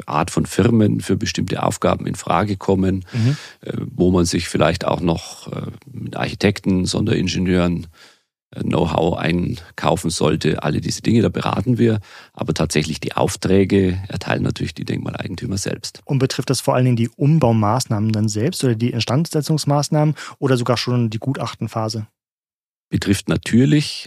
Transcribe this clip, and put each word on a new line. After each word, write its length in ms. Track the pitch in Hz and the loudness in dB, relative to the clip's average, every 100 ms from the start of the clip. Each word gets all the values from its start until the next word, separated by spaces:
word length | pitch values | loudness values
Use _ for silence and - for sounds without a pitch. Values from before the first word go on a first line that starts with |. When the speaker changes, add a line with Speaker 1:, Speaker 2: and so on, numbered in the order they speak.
| - | -4
Speaker 1:
Art 240 | 76 82 | -2 -2
von 160 | - 71 | -2 -2
Firmen 560 | - 113 117 104 110 | 2 4 4 4 2
für 140 | - 101 | -2 -2
bestimmte 460 | 90 - - - | -2 -4 -4 -2
Aufgaben 420 | - - 90 90 - | -2 0 0 0 -4
in 80 | - | -6
Frage 400 | - 82 101 98 | -2 0 0 -2
kommen, 480 | - 95 95 95 90 | 0 2 2 0 -4
Speaker 2:
Mhm. 260 | 123 117 147 - - | 0 0 0 -6 -16
Speaker 1:
äh, 120 | - - | -10 -8
wo 320 | - - 90 | -6 0 4
man 140 | 92 85 | 4 2
sich 220 | 90 - | 0 -2
vielleicht 380 | - 76 85 - | 0 2 2 -2
auch 160 | - | 0
noch, 500 | 87 82 - - - | 0 -2 -6 -16 -12
äh, 200 | - - - - | -10 -10 -12 -16
mit 240 | - - - | -12 -10 -6
Architekten, 720 | 64 - 101 101 101 92 90 | -6 0 0 2 0 0 2
Sonderingenieuren, 1000 | - 101 87 90 92 92 90 87 85 85 - - _ _ _ _ | 0 2 2 0 0 2 2 2 0 -6 -16 -20 _ _ _ _
äh, 100 | - | -8
Know-how 560 | - - 82 - 82 - | -2 0 2 2 2 0
einkaufen 920 | - 87 - - - - 76 80 82 | 0 0 -2 -6 -12 -4 0 0 0
sollte. 500 | - 78 - 78 - | 0 0 2 0 0
Alle 200 | 76 - | -2 -2
diese 200 | - - | -2 -4
Dinge, 220 | - 113 | 2 4
da 60 | 98 | 2
beraten 500 | 87 - 107 110 117 | 0 -2 -2 0 2
wir. 200 | 117 107 - - - | 2 0 -4 -18 -16
Aber 200 | - - | -8 -4
tatsächlich 460 | 80 76 76 80 76 | -2 0 0 -2 -4
die 140 | - - | -4 -2
Aufträge 840 | 71 - 92 95 95 98 92 92 98 | -2 0 2 4 4 4 2 0 -6
erteilen 360 | - - 123 | -8 -4 -2
natürlich 320 | - - 87 - | -2 -2 -6 -6
die 100 | - | -6
Denkmaleigentümer 720 | - - - - - - 98 | -6 -6 -8 -8 -8 -6 -6
selbst. 440 | - - - - - | -6 -8 -10 -12 -4
Speaker 2:
Und 140 | 135 | 0
betrifft 320 | 131 - - | 0 0 -2
das 100 | 131 | -2
vor 140 | - 131 | 2 2
allen 100 | 127 | 4
Dingen 120 | 117 | 2
die 120 | 117 | 0
Umbaumaßnahmen 1000 | - 143 160 120 113 104 127 - 110 110 | 0 2 4 4 4 4 2 0 0 0
dann 180 | 107 110 | 0 0
selbst 340 | 104 135 - | 0 -2 0
oder 120 | 131 113 | 0 2
die 160 | 120 | 0
Instandsetzungsmaßnahmen 1200 | 120 - 127 170 156 143 156 - 147 143 156 151 143 - - | 0 0 0 0 -2 0 0 2 0 2 2 2 0 -8 -2
oder 200 | 135 127 | 2 2
sogar 200 | 120 120 | 2 0
schon 320 | - 123 117 | 0 2 0
die 80 | 110 | -2
Gutachtenphase? 880 | - 135 120 - 117 117 110 113 107 _ _ _ _ _ _ _ - | -4 -4 -6 -6 -6 -4 -4 -6 -10 _ _ _ _ _ _ _ -6
Speaker 1:
Betrifft 380 | - 90 98 - | -2 0 0 0
natürlich 800 | 87 - 113 139 151 147 - | -2 2 4 6 4 0 -6